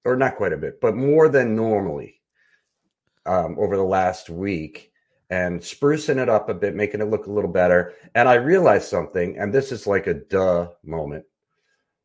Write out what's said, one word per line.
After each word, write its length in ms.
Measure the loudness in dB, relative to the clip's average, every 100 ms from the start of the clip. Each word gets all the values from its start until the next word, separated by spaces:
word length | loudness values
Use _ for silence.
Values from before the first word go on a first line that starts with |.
or 120 | -2 0
not 200 | -2 -2
quite 160 | -4
a 40 | -4
bit, 240 | -8 -2
but 140 | -2 0
more 340 | 2 4 4
than 260 | 4 0 0
normally, 680 | 0 0 -2 -8 -12 _ _ _ _ _ _ _ _ _ _ _ -2
um, 320 | -2 -2 -2
over 160 | -2 0
the 60 |
last 460 | 0 0 0 -2 -10
week, 600 | -8 -6 -6 -8 -16 _ _ _ _ -8
and 300 | -4 -2 -4
sprucing 580 | -10 -2 0 0 -2 0
it 80 | 2
up 200 | 2 0
a 40 |
bit, 200 | -4 -4
making 280 | -2 -4 -2
it 40 | -2
look 180 | -4 -2
a 40 |
little 200 | -4 -2
better. 420 | 2 4 4 2 -10 -4 2
And 120 | 6
I 60 | 6
realized 520 | 4 4 4 4 0
something, 500 | -4 -2 -2 -4 -4
and 160 | -2
this 180 | 0 -2
is 120 | -6 -2
like 220 | -2 0
a 60 |
duh 560 | -6 -2 0 2 2 -2 -10 -10
moment, 400 | -8 -8 -10 -16 _ _ _ _ _ _ _